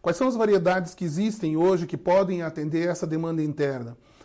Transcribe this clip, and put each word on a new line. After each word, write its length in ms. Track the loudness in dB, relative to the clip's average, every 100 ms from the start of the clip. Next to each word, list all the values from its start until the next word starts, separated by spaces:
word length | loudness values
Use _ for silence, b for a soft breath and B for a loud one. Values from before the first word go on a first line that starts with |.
Quais 160 | -4 0
são 100 | 0
as 100 | 2
variedades 580 | 4 4 4 0 -2
que 100 | -6
existem 500 | -4 0 -2 -2 -2
hoje 320 | 2 4 2 0
que 120 | -4
podem 420 | 2 4 2 -2
atender 480 | -4 -6 -4 -2 -2
essa 180 | -2 -2
demanda 360 | -2 -2 -2
interna? 520 | -2 -2 -2 -2 -8 -14 b b